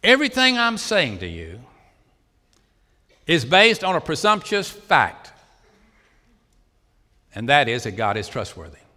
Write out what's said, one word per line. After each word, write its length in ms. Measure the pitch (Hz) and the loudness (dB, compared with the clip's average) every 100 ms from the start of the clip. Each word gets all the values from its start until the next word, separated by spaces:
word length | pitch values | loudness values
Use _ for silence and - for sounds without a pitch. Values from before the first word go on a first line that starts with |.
Everything 560 | 202 269 294 254 254 247 | 4 4 2 2 0 2
I'm 180 | 233 220 | -2 -4
saying 420 | - 208 139 95 | -2 0 0 -6
to 60 | 90 | -10
you 340 | 82 82 98 123 _ _ _ _ _ _ _ _ _ _ _ _ _ _ _ - | -10 -14 -18 -20 _ _ _ _ _ _ _ _ _ _ _ _ _ _ _ -2
is 180 | 165 | -2
based 400 | 120 185 226 214 | 4 4 6 4
on 100 | 190 175 | -2 -2
a 40 | |
presumptuous 680 | - 151 208 214 - 208 185 | -4 -2 0 0 -2 -4 -4
fact, 640 | - - 160 92 - - _ _ _ _ _ _ _ _ _ _ _ _ _ _ _ _ _ _ _ _ | -14 2 2 2 -4 -20 _ _ _ _ _ _ _ _ _ _ _ _ _ _ _ _ _ _ _ _
and 140 | 101 117 | -10 2
that 200 | 143 120 | 2 2
is 160 | 120 | -2
that 80 | 117 | -6
God 240 | 98 107 104 | -4 -2 -2
is 120 | 98 | -6
trustworthy. 500 | 131 98 - 78 76 _ | -10 -10 -12 -20 -20 _